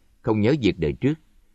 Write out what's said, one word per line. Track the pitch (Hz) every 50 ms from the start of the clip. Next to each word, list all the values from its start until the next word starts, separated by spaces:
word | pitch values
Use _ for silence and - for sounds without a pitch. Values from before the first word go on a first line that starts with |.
| _ _ _ _
không | - 113 110 107
nhớ | 104 113 147 156
việc | 117 95 85 90
đời | 82 76
trước, | 67 - - 135 156 160 _ _ _ _ _ _